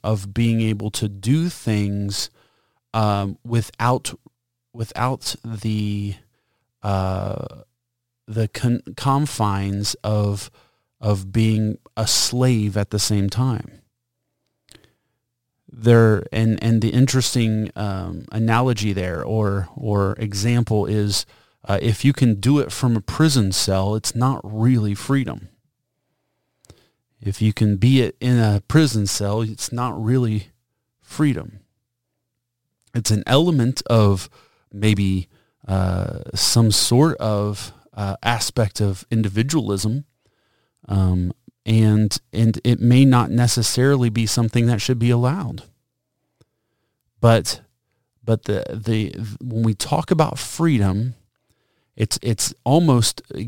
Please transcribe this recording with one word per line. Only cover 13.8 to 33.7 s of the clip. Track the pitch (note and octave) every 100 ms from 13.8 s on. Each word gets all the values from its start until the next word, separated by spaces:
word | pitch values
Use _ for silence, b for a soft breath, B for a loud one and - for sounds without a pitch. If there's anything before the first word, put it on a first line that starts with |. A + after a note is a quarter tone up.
| _ _ _ _ _ _ _ _ _ b b b b b _ _ _ _ _
There, | A#2 A2+ A#2 A2 G#2 -
and, | - A2 G#2+
and | A2+ A2+
the | A2+
interesting, | B2 C3 C3 A#2 B2 A2+ G#2+ G#2+ -
um, | G#2 F#2+ F2+ E2+ -
analogy | G#2+ A2+ A2+ B2+ A2 G#2
there | F#2+ F2+ E2 -
or, | A2 G#2 G2 E2+ -
or | G#2+ G#2 G2 -
example | G#2+ G2+ A2+ A#2+ A#2 G#2+ G2
is, | G#2+ G#2 G2+ - b b b -
uh, | G2
if | A#2 G#2 C3+
you |
can | C#3 B2 G2+
do | A#2 D3
it | -
from | - B2+ A2+
a |
prison | - - D#3+ C3 G2
cell, | F#2+ - F#2+ G2 A2
it's | - A#2
not | B2+ C3+
really | G2+ G#2+ A#2 B2+ G#2 G2+
freedom. | - C#3 C3 - F#2+ _ _ _ _ _ _ _ b b b b b b b b _ _
If | G2 -
you | G#2+
can | - G#2+ G2
be | A#2 C3+
it | A#2 -
in | B2+ A#2+
a | A2 G2+ -
prison | D3+ D3+ A2+ G2+
cell, | - G2+ G#2+
it's | A2+ G#2+ -
not | A#2+ B2 F2
really | A2 B2+ A#2 G#2+ - _ _ _ _ _
freedom. | _ - D3+ G2 - G#2 _ _ _ _ _ _ _ _ _ _ _ _ _
It's | A#2+ G#2+
an | G#2 -
element | C3 F3 D3+ A#2+